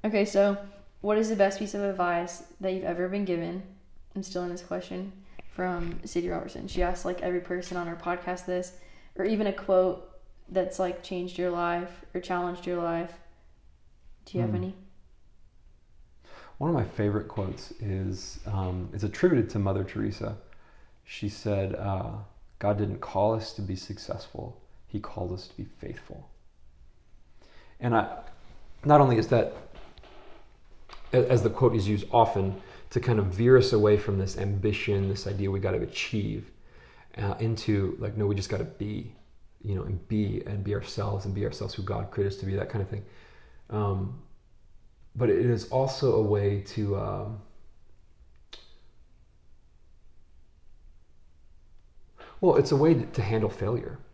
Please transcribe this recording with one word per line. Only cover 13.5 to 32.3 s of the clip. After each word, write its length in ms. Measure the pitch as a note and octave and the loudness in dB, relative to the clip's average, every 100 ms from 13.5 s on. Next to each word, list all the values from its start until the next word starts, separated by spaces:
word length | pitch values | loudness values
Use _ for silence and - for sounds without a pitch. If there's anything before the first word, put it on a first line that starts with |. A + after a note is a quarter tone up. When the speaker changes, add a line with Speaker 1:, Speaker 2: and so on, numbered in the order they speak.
| - - - - - - - - | -20 -20 -20 -20 -20 -20 -20 -6
Speaker 1:
Do 120 | - | -2
you 40 | |
have 100 | A2+ | 0
Speaker 2:
Hmm. 40 | G#2 | 0
Speaker 1:
any? 180 | F#3 G3 - - - - - - - - - - _ - - - - - - - | -4 -8 -20 -20 -20 -20 -20 -20 -20 -20 -20 -20 _ -20 -20 -20 -20 -20 -18 -4
Speaker 2:
One 100 | D3 | 0
of 60 | D#3 | 0
my 80 | G2+ | -2
favorite 420 | - G#2 G#2 - | 0 0 0 -4
quotes 440 | - F#2+ - - - | -6 -4 -6 -12 -8
is, 600 | G#2 F#2+ F#2+ F#2 - - - | -4 -2 -2 -6 -10 -10 -4
um, 440 | G2 F#2 F#2 F2+ | -2 -2 -4 -6
it's 100 | - | -4
attributed 460 | G#2 - F3+ C#3 G#2 | -4 4 4 6 2
to 80 | G#2+ | 0
Mother 240 | G2 G2 | 0 0
Teresa. 540 | G2 G#2 G#2 G#2 G#2+ G#2 - - - - - - | -2 -4 -4 -4 -8 -8 -14 -20 -20 -20 -20 -20
She 240 | - - G#2 | -18 -8 -8
said, 480 | - G#2 G2 G2 - | -4 -2 0 -2 -2
uh, 360 | G2+ F#2+ G#2 G#2+ G2+ - - - | -2 -2 -4 -8 -12 -18 -20 -2
"God 180 | - G2+ | 0 2
didn't 220 | G#2 - | 0 -2
call 340 | - F#2+ G#2 | -4 2 2
us 180 | A2+ - | 2 -4
to 80 | - | -8
be 140 | F#2+ F#2+ | -6 -6
successful. 840 | - G2+ - - - - - - - - - | -8 -12 -8 -10 -10 -12 -12 -14 -20 -20 -8
He 120 | G#2 | -8
called 340 | - - F#2 | -6 -6 -6
us 140 | F#2 - | -6 -10
to 100 | - | -14
be 80 | G2 | -14
faithful." 640 | - - - - - - - - _ - - - - - - - - - - - - | -12 -12 -12 -14 -18 -18 -20 -20 _ -20 -20 -20 -20 -20 -20 -20 -20 -20 -20 -20 -4
And 160 | B2 A2+ | 2 2
I, 280 | F#2 - - - - - - - D3 | 2 -6 -12 -16 -18 -18 -16 -4 8
not 160 | D3 | 10
only 160 | C3+ A2+ | 10 6
is 100 | G#2 | 6
that, 240 | A#2 - - - - - - - - - - - - - - - - - | 4 4 -4 -14 -16 -16 -18 -20 -20 -18 -20 -20 -20 -20 -20 -16 -14 2
a-, 180 | B2+ A2+ | 4 6
as 140 | A#2 | 4
the 60 | G#2+ | 4
quote 260 | - B2 A2 | 4 4 4
is 120 | F#2+ | 2
used 180 | G2+ - | 0 4
often, 500 | A#2+ A2+ | 6 6